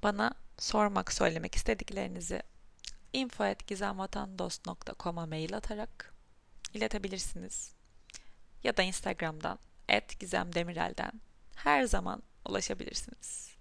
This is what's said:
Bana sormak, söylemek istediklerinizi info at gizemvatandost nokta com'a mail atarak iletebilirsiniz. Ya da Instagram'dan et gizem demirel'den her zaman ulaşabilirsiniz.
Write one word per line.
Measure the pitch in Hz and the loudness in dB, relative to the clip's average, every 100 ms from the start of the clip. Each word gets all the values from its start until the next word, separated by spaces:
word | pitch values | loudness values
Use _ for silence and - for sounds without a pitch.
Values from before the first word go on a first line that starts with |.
Bana | 208 208 226 - - - | 2 4 2 0 -12 -6
sormak, | - 214 208 196 185 | 0 4 6 4 0
söylemek | - - 160 165 - | 4 4 4 2 4
istediklerinizi | - 214 - 196 190 185 170 190 - - - - - - - | 4 2 0 -4 -4 -4 -4 -4 -6 -16 -20 -14 -14 -12 -4
info | - 254 - | -2 -2 2
at | 202 196 - | 2 2 -4
gizemvatandost | 196 196 190 190 208 196 190 180 - - | -2 -2 -2 -4 -4 -6 -4 -4 -4 -6
nokta | - - - | -6 -8 -4
com'a | 175 170 165 | -4 -2 -2
mail | 156 160 208 | -2 -2 -2
atarak | - 208 220 - - - - - _ - - | -2 -4 -4 -8 -16 -16 -20 -20 _ -10 -8
iletebilirsiniz. | 220 220 208 196 135 - - 180 - - - - - - - - - - - | -2 0 0 -2 -4 -4 -4 -6 -8 -10 -14 -20 -20 -18 -16 -16 -18 -18 -2
Ya | - - | 0 4
da | |
Instagram'dan | 190 185 196 - 165 156 156 - - - - | 2 2 -2 -2 -2 -2 -4 -6 -12 -14 4
et | 202 - - | 4 4 -10
gizem | 185 185 180 175 | 0 0 2 0
demirel'den | 170 170 - - - 226 - - - - | -2 0 -2 0 -4 -6 -14 -20 -14 0
her | - 143 | 6 6
zaman | 131 98 92 - - - - | 8 4 2 -4 -8 -12 -2
ulaşabilirsiniz. | 98 - 92 - - - - - - - - | 0 0 -2 -4 -6 -6 -10 -10 -10 -12 -18